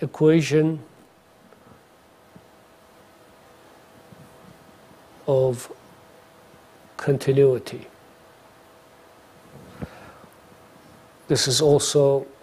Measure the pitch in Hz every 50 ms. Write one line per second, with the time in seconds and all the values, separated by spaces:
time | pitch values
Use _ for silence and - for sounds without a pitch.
0 | - 139 - - 160 156 160 165 151 127 139 156 156 160 160 151 - - - -
1 | - _ _ _ _ _ _ _ _ - - - - - - - _ _ _ _
2 | _ _ _ _ _ _ _ - - - _ _ _ _ _ _ _ _ - -
3 | - - - _ - - - - - - - - - - - - - - - -
4 | - - - - - - - - - - - - - - - - - - - -
5 | - - - - - - 139 131 131 131 127 120 - - - - - - - -
6 | - - - - - - - - - - - - - - - - - - - -
7 | - - 143 131 - - 135 139 139 135 127 120 - - - - - - - -
8 | - - - _ - - - - - - - - - - - - - - - -
9 | - - - - - - - - - - - - - - - - - - - -
10 | - - - - - - - - - - - - - - - - - - - -
11 | - - - - - - 151 127 - 143 127 120 156 147 143 143 - - - 147
12 | 143 139 139 139 135 - - -